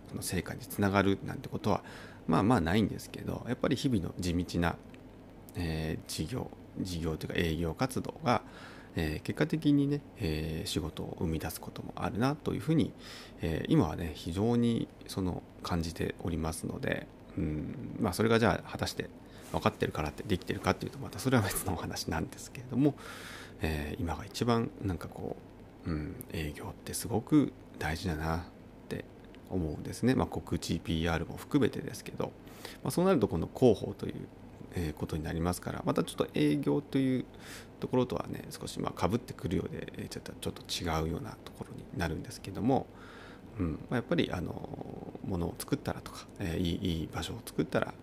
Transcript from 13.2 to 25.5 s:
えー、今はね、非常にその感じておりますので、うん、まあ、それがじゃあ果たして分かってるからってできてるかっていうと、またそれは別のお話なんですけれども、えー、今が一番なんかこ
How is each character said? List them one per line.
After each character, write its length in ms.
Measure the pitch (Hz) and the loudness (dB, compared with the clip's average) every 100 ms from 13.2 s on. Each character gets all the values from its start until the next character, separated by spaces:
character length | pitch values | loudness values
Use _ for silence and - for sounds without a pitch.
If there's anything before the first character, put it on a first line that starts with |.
| - - | -14 -4
え 220 | 82 78 - | 0 0 4
ー、 40 | |
今 160 | 160 85 | 6 6
は 80 | |
ね、 160 | 87 82 | 2 -2
非 180 | - 87 | -4 -4
常 220 | 90 113 | 2 4
に 320 | 120 120 117 - - - | 4 4 2 0 -6 -8
そ 140 | - | -2
の 220 | 90 - - - | 0 -2 -8 -10
感 220 | - 87 | -2 0
じ 100 | 82 | 0
て 220 | 80 82 - | 0 -2 -2
お 100 | - | -2
り 80 | 80 | 0
ま 140 | 80 | 0
す 140 | - | -2
の 140 | - - | -4 -2
で、 280 | - - - - - - | 0 -2 -4 -14 -8 -2
う 40 | |
ん、 540 | 80 76 - - - - | 0 0 -4 -6 -6 0
ま 100 | 107 | 2
あ、 40 | |
そ 100 | 92 | 4
れ 60 | 110 | 6
が 100 | 113 | 6
じ 60 | 113 | 6
ゃ 140 | - | 4
あ 60 | - | 0
果 80 | - | -2
た 80 | - | -2
し 60 | |
て 160 | - - - - - - | -2 -6 -10 -16 -16 -4
分 100 | 87 | 2
か 80 | 107 | 2
っ 40 | |
て 120 | - | 2
る 60 | - | 0
か 100 | - | 0
ら 80 | 76 | -2
っ 40 | |
て 100 | - | -2
で 140 | - 92 | 0 0
き 60 | |
て 80 | - | 0
る 60 | 98 | 0
か 120 | 92 | 2
っ 40 | |
て 100 | - | 2
い 40 | - | -2
う 20 | |
と、 60 | - | -6
ま 120 | 95 | -8
た 100 | 101 | -4
そ 100 | 127 | 4
れ 80 | 123 | 4
は 60 | |
別 200 | 98 - | 4 0
の 80 | - | -2
お 20 | |
話 320 | 90 82 - - | -2 -4 -4 -2
な 120 | 82 | 0
ん 80 | 80 | -2
で 100 | - | -6
す 140 | - | -12
け 100 | - | -12
れ 40 | 120 | -2
ど 80 | 120 | 4
も、 180 | 143 - - - - - - - | 6 4 -6 -12 -12 -12 -14 -2
え 340 | 78 76 76 - | 0 0 -2 -2
ー、 40 | |
今 140 | 85 | -2
が 100 | - | -2
一 180 | - - | -4 0
番 260 | 117 117 117 - | 4 4 2 -2
な 140 | 98 | -2
ん 20 | 82 | -2
か 100 | - | -6
こ 300 | - - - - | -6 -6 -6 -12